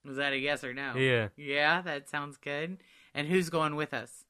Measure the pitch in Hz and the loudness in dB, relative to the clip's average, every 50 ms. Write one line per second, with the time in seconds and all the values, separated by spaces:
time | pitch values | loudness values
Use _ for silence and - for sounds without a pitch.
0 | _ 143 135 135 143 139 139 135 131 143 147 127 - 127 123 135 139 135 120 131 | _ -8 -4 -2 0 0 0 0 0 0 -2 -2 -4 -8 -8 -8 -8 -4 0 2
1 | 131 131 123 117 110 101 _ - 147 139 139 143 147 151 165 180 180 180 147 143 | 4 4 4 4 2 0 _ -10 -8 -2 0 2 4 4 4 2 0 -4 -6 -6
2 | 139 - - 147 143 147 139 _ - 143 143 147 156 175 190 185 _ _ - - | -6 -6 -6 -6 -6 -6 -12 _ -8 -6 -4 -4 -4 -6 -8 -12 _ _ -20 -20
3 | - _ _ 139 143 151 180 185 180 165 170 160 156 151 147 147 151 143 - 120 | -20 _ _ -4 0 4 4 4 4 4 0 0 0 0 0 -2 -2 -2 -4 -6
4 | 113 - - - - | -6 -8 -16 -20 -20